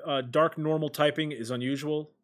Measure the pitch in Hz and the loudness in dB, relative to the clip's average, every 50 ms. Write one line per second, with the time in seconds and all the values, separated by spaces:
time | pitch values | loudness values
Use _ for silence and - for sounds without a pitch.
0 | - 165 143 135 127 120 117 151 160 160 - 165 151 156 156 156 151 147 - - | -6 -2 -2 -2 -2 2 4 4 4 4 2 0 0 0 0 0 0 -2 0 2
1 | 151 151 147 160 156 151 143 113 113 113 127 123 123 131 139 135 151 147 151 151 | 2 2 2 0 -2 -4 -6 -8 -6 -6 -4 -2 -2 -2 -2 -2 -2 -2 -2 -4
2 | 151 - _ _ | -4 -8 _ _